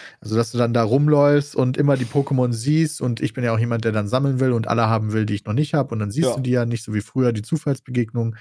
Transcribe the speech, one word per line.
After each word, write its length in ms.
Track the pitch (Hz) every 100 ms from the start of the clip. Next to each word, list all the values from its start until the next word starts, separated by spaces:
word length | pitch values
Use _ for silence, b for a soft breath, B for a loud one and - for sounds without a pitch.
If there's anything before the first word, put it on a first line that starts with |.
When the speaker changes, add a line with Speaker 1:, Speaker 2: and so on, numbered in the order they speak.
| B B
Speaker 1:
Also, 160 | - 110
dass 160 | 113
du 60 | 117
dann 140 | 120
da 120 | 117
rumläufst 720 | 110 127 147 147 143 147 143 -
und 200 | 127 135
immer 200 | 143 135
die 80 |
Pokémon 480 | 117 143 139 135 127
siehst 480 | 117 120 156 156 -
und 200 | 127 113
ich 120 | -
bin 100 | -
ja 100 | 123
auch 60 | 113
jemand, 260 | 120 117
der 60 | 113
dann 160 | 107 101
sammeln 320 | 123 139 127
will 140 | 131
und 160 | 117 110
alle 180 | 117 110
haben 260 | 110 107
will, 140 | 107 110
die 80 |
ich 100 | 104
noch 100 | -
nicht 200 | 110 151
hab 160 | 156 131
und 80 | 113
dann 140 | 104
siehst 160 | 120 156
Speaker 2:
Ja. 80 | 117
Speaker 1:
du 40 |
die 120 | 127
ja 140 | 123 117
nicht 180 | 117
so 100 | -
wie 60 | 107
früher, 320 | - 135 123
die 100 | 110
Zufallsbegegnung, 920 | 104 156 - 135 - 123 113 120 113 110